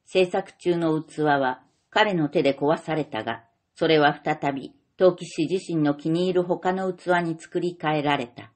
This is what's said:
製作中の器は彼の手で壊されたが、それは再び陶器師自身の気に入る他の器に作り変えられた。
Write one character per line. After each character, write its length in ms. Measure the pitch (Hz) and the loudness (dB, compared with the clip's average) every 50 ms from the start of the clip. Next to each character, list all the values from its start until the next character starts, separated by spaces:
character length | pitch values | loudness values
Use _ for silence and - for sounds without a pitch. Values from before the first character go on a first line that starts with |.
| _ | _
製 220 | _ - 185 185 | _ 0 2 2
作 260 | 180 208 196 190 - | 2 0 -6 -6 -6
中 240 | - _ - 175 175 | -14 _ -2 0 0
の 260 | 170 165 160 156 156 | 0 0 0 0 -2
器 200 | 156 - - 156 | -4 -8 -6 -2
は 400 | 151 151 143 139 131 127 131 - _ _ _ _ _ _ | 0 2 2 2 2 -2 -4 -6 _ _ _ _ _ _
彼 240 | - 208 214 214 | 0 0 2 2
の 160 | 190 170 151 143 | 2 0 -2 0
手 140 | - 175 | 0 2
で 120 | 139 139 135 | 2 2 0
壊 220 | - 147 147 165 | 0 0 0 0
さ 180 | 160 - 160 156 | -2 -2 -6 -4
れ 120 | 156 139 | -4 -4
た 180 | - 113 110 107 | -4 -6 -8 -6
が、 200 | 117 113 - _ _ _ _ _ _ _ | -6 -8 -8 _ _ _ _ _ _ _
そ 140 | - 170 160 | -2 2 4
れ 100 | 160 151 | 4 6
は 220 | 147 147 143 - | 6 4 2 0
再 300 | - 160 151 151 - 139 | -4 -4 -4 -2 -4 -4
び 220 | 135 135 - - _ _ _ _ _ - | -4 -6 -10 -14 _ _ _ _ _ 4
陶 160 | 185 180 180 | 4 4 4
器 120 | - 175 | 2 -10
師 200 | - - - 156 139 | -10 -4 -4 -2 -2
自 160 | 180 190 - | -2 -4 -4
身 180 | - 170 160 151 | -4 -2 0 2
の 100 | 143 143 | 0 0
気 160 | 147 - 160 | -2 -2 -2
に 140 | 160 170 180 | 0 0 0
入 80 | 185 | 0
る 100 | 180 180 | 0 0
他 300 | 175 180 170 170 - 185 | 0 0 -4 -2 -2 -4
の 200 | 185 190 190 185 | -2 -2 -4 -6
器 300 | 180 180 - 175 180 175 | -6 -6 -2 0 0 0
に 160 | 175 165 160 160 | 0 -2 -6 -8
作 220 | - - - 175 | -10 -8 -6 -4
り 180 | 170 175 175 - | -4 -4 -6 -4
変 180 | - 151 156 151 | -2 -2 -2 0
え 40 | |
ら 140 | 139 147 143 | 0 0 0
れ 100 | 135 120 | 0 -2
た。 240 | - - 107 107 - _ | -8 -12 -20 -20 -20 _